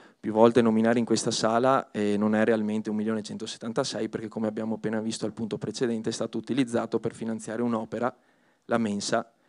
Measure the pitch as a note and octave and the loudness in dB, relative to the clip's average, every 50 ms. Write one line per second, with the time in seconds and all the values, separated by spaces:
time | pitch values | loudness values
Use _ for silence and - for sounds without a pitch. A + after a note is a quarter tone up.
0 | - - _ _ - A2 G#2+ A2 A2+ A#2+ A#2 B2+ A#2 A2+ A2 A2 A2 A2+ A#2 B2 | -20 -20 _ _ -6 -2 6 8 8 8 8 6 6 6 4 4 4 4 4 2
1 | A#2 A2 A#2 G#2+ - A#2+ A2 - - A2+ A2+ A#2 B2 C3 C3+ B2+ - - - G#2+ | 2 2 0 0 2 0 0 0 0 2 2 4 4 4 4 2 0 -2 -2 -2
2 | G#2 G#2 G#2 G2+ G#2+ G#2+ G#2+ G#2+ A2 A2+ A2+ G#2+ G#2+ G#2+ G#2+ A2 G#2+ A2 G#2 G#2+ | 0 2 2 2 2 2 4 4 4 4 2 2 0 0 -2 -2 -2 -2 -4 -2
3 | G#2+ A2 A2 G#2+ G#2 - G#2+ G2+ A2 A2 - - - A#2 A2+ - E3+ - - G#2+ | -2 -2 -2 -4 -6 -8 -10 -10 -10 -10 -10 -10 -10 -4 -2 -2 -2 -2 -2 -4
4 | A2 G#2+ A2 G#2+ A2 G#2+ - A#2+ A2+ G#2+ G#2+ A2 A2 A2 A2 G#2+ - A2 A2 A2 | -4 -4 -4 -6 -8 -8 -4 -2 -2 -2 -2 -2 -4 -4 -4 -4 -4 -2 -2 -2
5 | G#2+ A2+ A2+ - - G#2 - - A#2 G#2 G#2+ G2+ - - G#2 - C3+ A#2+ A#2 A2 | -2 -4 -4 -4 -6 -6 -4 -6 -6 -4 -4 -4 -4 -6 -4 -2 -2 -2 -2 -2
6 | A2+ A#2+ G#2+ - A#2 A2+ - A2+ A2 - - C3+ C3+ A#2 A#2 A#2 A2 A2+ - A2+ | -2 -4 -4 -4 -4 -4 -4 -6 -4 -2 0 0 0 0 0 -2 -2 -2 -2 -2
7 | - A2+ - - A2+ A2+ A2+ A2 - - G#2+ A2+ A#2+ A#2+ A#2 A2 A2 G#2+ - A2 | -2 -4 -6 -6 -6 -6 -6 -6 -6 -8 -4 -2 -2 0 -2 -2 -4 -4 -6 -4
8 | A#2+ B2+ - _ _ _ _ _ _ _ _ _ _ - A#2 A#2 A2+ G#2+ G2+ G2+ | -4 -4 -4 _ _ _ _ _ _ _ _ _ _ -2 -2 0 0 0 -2 -4
9 | G2+ - - A2+ - - _ _ _ | -2 -2 -2 -2 -2 -4 _ _ _